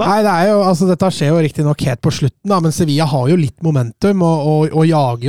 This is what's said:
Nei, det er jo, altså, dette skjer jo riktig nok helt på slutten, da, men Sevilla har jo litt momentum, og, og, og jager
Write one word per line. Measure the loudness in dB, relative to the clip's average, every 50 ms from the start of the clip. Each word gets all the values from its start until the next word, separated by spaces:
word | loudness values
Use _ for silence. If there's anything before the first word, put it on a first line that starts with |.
| -2
Nei, | 0 0 0 0
det | 0
er | 0 2 2 2
jo, | 2 2 2
altså, | 2 0 2 0
dette | 0 0 0 0 -2 -2
skjer | -2 0 0
jo | 2
riktig | 0 0 -2 -2 -2 -2
nok | -2 -2 -2
helt | -2 -4 -4 -2
på | -2 -4
slutten, | -2 -2 -2 -4 -4 _ -4 -2
da, | -2 0
men | 0 0
Sevilla | 0 0 0 0 0 0 0
har | 0 0 0 0 2
jo | 2
litt | 2 0 -2 -4 -4
momentum, | -4 -2 0 0 -2 -4 -4 _ 0 0 0 2 0
og, | 0 0 0 0
og, | 0 0 0 0 0 0
og | 2 2
jager | 2 2 2 0 0 -2 -2 -2